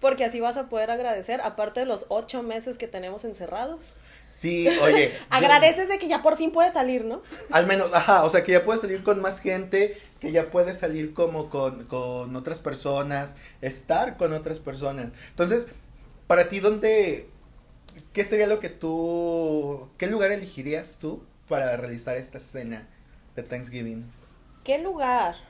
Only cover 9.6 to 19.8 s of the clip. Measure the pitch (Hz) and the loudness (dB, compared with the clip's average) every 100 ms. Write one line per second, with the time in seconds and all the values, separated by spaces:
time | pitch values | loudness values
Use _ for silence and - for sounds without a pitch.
9.6 | 185 196 202 202 - - 156 165 160 175 | 0 2 2 -2 -18 -12 -2 0 2 2
10.6 | 175 180 170 156 151 170 170 156 151 139 | 2 0 -4 -4 -4 -2 -2 -2 -6 -4
11.6 | 131 131 120 127 123 123 120 127 127 120 | -4 -6 -8 -6 -6 -8 -10 -10 -10 -8
12.6 | 147 135 143 139 143 139 143 - - - | -8 -6 -4 -4 -2 -6 -6 -12 -20 -10
13.6 | 131 - - 170 247 - 165 156 160 156 | -8 -6 -2 0 0 -2 -2 -2 -6 -8
14.6 | 135 135 139 135 120 - - - 175 233 | -10 -8 -6 -6 -10 -14 -10 -2 0 0
15.6 | 233 - - - - - - 175 175 196 | -2 -12 -20 -20 -20 -8 2 4 4 2
16.6 | 202 214 220 214 185 131 - - - - | 2 2 4 4 4 -2 -8 -20 -20 -20
17.6 | - - - - - 202 196 214 208 214 | -20 -20 -20 -20 -6 -4 0 2 2 0
18.6 | 175 - 160 165 170 170 170 170 160 151 | -4 -8 -6 -2 -2 -2 -2 -2 0 -2
19.6 | 143 139 | -4 -8